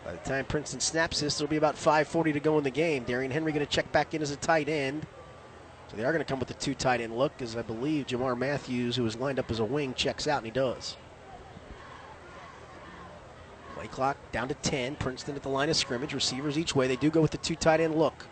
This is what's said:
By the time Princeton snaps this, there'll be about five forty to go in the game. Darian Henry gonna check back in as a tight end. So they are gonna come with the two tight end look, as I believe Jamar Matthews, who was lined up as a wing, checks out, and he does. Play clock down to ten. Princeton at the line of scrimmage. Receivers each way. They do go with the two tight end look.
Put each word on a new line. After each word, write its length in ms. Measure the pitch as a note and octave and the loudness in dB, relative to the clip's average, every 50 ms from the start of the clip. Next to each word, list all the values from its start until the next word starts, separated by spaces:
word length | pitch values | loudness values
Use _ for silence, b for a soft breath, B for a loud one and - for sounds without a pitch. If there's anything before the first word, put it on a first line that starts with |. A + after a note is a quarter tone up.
| - | -10
By 80 | - | -10
the 60 | F2 E2 | -10 -8
time 260 | - - C3 C3+ B2+ | -6 -4 -2 -2 -2
Princeton 340 | - - D3+ C#3 - C#3 B2+ | 0 -2 -2 -2 -2 -6 -2
snaps 400 | - - - D#3+ E3 E3 - - | -2 0 2 2 2 2 2 0
this, 160 | D3+ D3 - | 0 0 0
there'll 140 | - D3+ C#3+ | 0 0 0
be 80 | D#3 D#3 | 2 4
about 180 | D3+ D3+ C#3+ | 4 4 2
five 320 | - - E3 D3+ D#3 D3+ - | 4 4 6 6 6 4 4
forty 240 | - E3 D#3+ D#3+ | 2 2 2 2
to 80 | D3 D3 | 2 2
go 200 | C#3+ D#3 D#3 D#3 | 4 4 4 4
in 40 | C#3+ | 4
the 60 | C#3 | 2
game. 360 | B2 C#3 D#3+ E3+ D#3 C3+ A#2 | 2 2 2 2 2 0 0
Darian 260 | A#2 B2 B2 C3 C3 | 0 0 0 0 0
Henry 200 | B2 D#3 D#3+ D#3+ | 0 0 0 0
gonna 140 | D3+ D3+ D3 | 0 0 0
check 260 | - - - D3+ - | 2 0 0 0 4
back 220 | - D#3+ D3 - - | 4 2 2 4 0
in 80 | D#3 | -2
as 80 | D#3 C#3+ | 0 -2
a 60 | C#3+ | -2
tight 340 | C3+ - - E3 D#3+ D3 C3+ | -2 2 4 4 4 4 2
end. 380 | D#3 D3+ C#3 C3+ C#3+ D3+ D#3 - - - - - - - - - - - - - - - - - | 0 0 0 0 -2 -4 -6 -8 -12 -18 -18 -18 -18 -18 -18 -18 -18 -18 -18 -18 -18 -18 -16 -12
So 80 | - G2+ | -6 -2
they 60 | A2+ | 0
are 80 | C3+ | 2
gonna 120 | D#3+ D#3+ C3+ | 2 2 0
come 140 | - C#3 C3 | 0 -2 -4
with 100 | B2 - | -2 -6
the 60 | - | -6
two 220 | - - D3 C3+ | -4 -2 -2 -2
tight 260 | - - C3+ B2 A#2+ | 2 2 2 2 2
end 160 | A#2 A2 A2+ A#2 | 0 -2 0 2
look, 140 | C3+ - - - | 2 2 2 -2
as 160 | C3+ A#2 A2 A#2 | -8 -6 -4 -6
I 60 | A2+ | -4
believe 420 | A2 A2+ A2 B2 D3 D#3 D3+ C3 | -4 -4 -2 0 0 0 0 0
Jamar 320 | - B2+ A#2+ B2+ C3 B2 A#2+ | 0 0 0 2 0 2 0
Matthews, 580 | B2+ C3+ C#3+ C3+ - - B2+ B2 B2 A#2+ A#2+ | 0 0 0 -2 -2 -2 -2 0 0 0 2
who 60 | B2+ | 2
was 140 | B2 A2 G#2+ | 2 0 0
lined 240 | A2+ B2+ C#3+ C3+ B2 | 0 -2 -2 0 -2
up 100 | B2+ - | -2 -2
as 100 | A#2+ A2 | 0 0
a 60 | A2+ | 0
wing, 300 | G#2 C3 D3+ D3 C3 B2 | 0 2 0 0 -2 0
checks 320 | - - C3 A2+ - - D3+ | 0 0 0 0 0 0 0
out, 100 | D3 C3+ | 0 0
and 80 | A2 | 0
he 60 | A2+ | -2
does. 440 | A2 B2+ C3+ B2+ A2 - - - - - - - - - - - - - - - - - - - - - - - - - - - - - - - - - - - - - - - - - - - - - - - - - - - - - - - - - - - - | 0 2 2 2 0 -2 -6 -10 -10 -12 -16 -20 -20 -20 -18 -18 -16 -16 -16 -16 -18 -18 -16 -16 -16 -16 -16 -16 -16 -16 -16 -16 -18 -18 -18 -18 -16 -16 -16 -16 -16 -18 -18 -16 -16 -16 -16 -16 -16 -16 -16 -16 -16 -16 -18 -18 -18 -18 -18 -18 -18 -18 -16 -14 -12
Play 140 | - - A2 | -12 -10 -10
clock 280 | - - C3 C3+ C#3+ - - - | -2 0 0 0 0 -2 -8 -6
down 160 | - A2+ A#2 C3 | -4 -4 -2 -2
to 60 | D3 | -4
ten. 420 | - - - - C#3+ B2 B2+ D3 | -2 -2 -2 0 0 0 -2 -2
Princeton 400 | - - C3 B2+ B2+ - - C#3+ | -2 -4 -4 -4 -4 -6 -6 -8
at 60 | C#3 | -6
the 80 | - C#3 | -4 0
line 220 | C3+ C3+ C#3 D#3 | 2 2 4 4
of 40 | D#3 | 4
scrimmage. 380 | - - - C#3 A#2+ C3+ D3+ C#3 | 2 2 0 0 -2 -2 -2 -2
Receivers 460 | C3 - - C3 B2+ C#3+ D3+ C#3 D3+ | 0 0 0 0 0 -2 0 0 0
each 160 | E3+ - - | -2 2 4
way. 120 | C#3 C3 C3 | 4 4 4
They 100 | C3 A#2+ | 4 4
do 120 | C3 D3+ | 4 4
go 120 | D#3+ E3 | 6 6
with 100 | D#3 D3+ | 6 6
the 60 | - D#3 | 4 0
two 180 | - - E3+ | -2 -2 -2
tight 240 | - - E3 D#3+ D#3+ | 4 6 6 6 6
end 160 | E3 D#3+ D#3 | 4 4 4
look. 320 | D#3 D#3 C3 - - - - | 4 4 4 2 -2 -18 -18